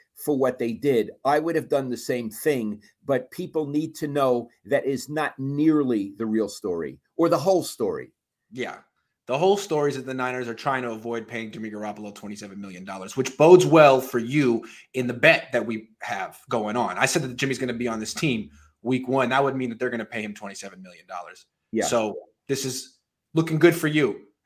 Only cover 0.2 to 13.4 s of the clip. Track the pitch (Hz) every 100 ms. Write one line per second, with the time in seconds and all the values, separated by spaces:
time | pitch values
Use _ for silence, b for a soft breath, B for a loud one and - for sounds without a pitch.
0.2 | - 135 127 127 117 110 143 120 101 -
1.2 | 139 151 160 160 127 143 131 120 - 123
2.2 | 113 - 156 131 107 104 b b - 131
3.2 | - - 180 160 143 151 156 - 151 143
4.2 | 135 123 117 b 98 135 135 135 139 151
5.2 | 151 - 135 143 156 151 131 110 98 -
6.2 | 113 110 101 - 98 85 73 - _ -
7.2 | 165 165 165 180 - - 104 76 - _
8.2 | _ _ _ 127 104 - _ _ _ _
9.2 | - 135 185 202 - 151 147 131 127 131
10.2 | 127 127 117 113 143 131 123 110 117 117
11.2 | 110 117 110 110 110 104 107 104 104 101
12.2 | 104 104 101 98 98 90 95 95 95 -
13.2 | 127 -